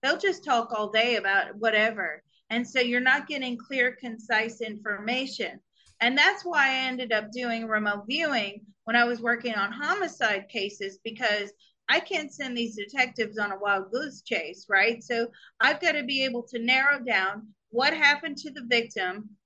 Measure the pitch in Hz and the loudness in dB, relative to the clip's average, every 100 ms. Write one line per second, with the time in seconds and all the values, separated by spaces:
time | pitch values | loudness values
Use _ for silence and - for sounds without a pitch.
0 | 262 - 392 - 294 240 233 220 208 220 | 2 2 0 -2 2 2 2 -2 0 2
1 | 240 226 196 196 - 208 220 220 214 214 | 4 2 2 2 2 0 2 4 4 2
2 | 175 151 _ _ _ 226 240 269 247 240 | -6 -6 _ _ _ -4 -2 0 2 4
3 | 254 277 262 294 254 240 - 269 247 247 | 4 2 0 -6 -4 -6 -4 0 0 0
4 | 247 220 - 220 226 226 220 214 214 202 | -12 -12 -2 0 0 -6 -8 -6 -6 -4
5 | 208 254 269 - 190 - _ _ _ _ | -2 -2 -4 -6 -8 -8 _ _ _ _
6 | 233 262 330 403 349 320 269 262 262 254 | 2 6 4 4 -2 2 2 2 -2 -4
7 | 247 214 214 233 247 226 226 214 208 208 | 0 -2 -2 -6 -4 -4 0 0 0 -2
8 | 208 294 320 254 202 202 - _ - 240 | -4 -2 0 0 -2 -8 -20 _ 0 2
9 | 240 240 233 233 240 214 202 240 294 381 | 2 0 -2 -2 -2 -2 -2 -4 -2 -2
10 | 349 - 233 196 196 226 196 202 196 190 | -2 -2 0 0 -4 -6 -6 -6 -10 -8
11 | 226 220 240 208 202 - _ _ - 294 | -12 -2 0 0 -2 -10 _ _ 0 0
12 | - 370 302 - 269 240 233 214 202 269 | 0 -4 -6 -8 -8 -4 -4 -6 -8 -2
13 | 247 - 214 214 208 196 202 196 190 233 | -2 0 -6 -2 -4 -2 0 0 0 -6
14 | 294 - - 208 156 190 - 196 208 233 | -6 -10 -6 -4 -4 -12 0 2 4 0
15 | - 233 233 - - _ 262 294 349 294 | -4 -2 -2 -6 -20 _ 2 4 0 0
16 | 254 269 269 240 233 240 233 262 277 285 | -2 0 0 -2 -6 -4 2 4 4 2
17 | 247 202 190 208 220 _ _ 226 277 320 | 2 0 0 -2 -12 _ _ 2 2 4
18 | 294 294 320 285 302 285 240 233 233 214 | 4 4 -2 -8 -12 -12 0 0 0 -4
19 | 185 196 214 - | -4 -4 -12 -18